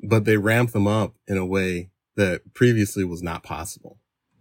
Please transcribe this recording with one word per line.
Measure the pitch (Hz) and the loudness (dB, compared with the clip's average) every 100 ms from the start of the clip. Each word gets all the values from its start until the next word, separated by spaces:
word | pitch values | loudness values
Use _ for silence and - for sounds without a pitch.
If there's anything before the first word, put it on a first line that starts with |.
but | 107 110 | 0 2
they | 107 107 | 4 2
ramp | 104 113 123 | 2 2 0
them | 104 101 | 0 0
up | 107 92 - - | 0 -2 -6 -6
in | 98 | -4
a | 92 | -2
way | 95 92 87 92 _ _ - | -2 -2 -4 -8 _ _ -2
that | 95 87 - | 0 -2 -6
previously | - 123 113 101 101 | 2 2 4 0 -2
was | 90 85 | -4 -4
not | 85 82 | -8 -8
possible. | - 73 92 - - - _ _ _ _ | -10 -10 -10 -14 -20 -20 _ _ _ _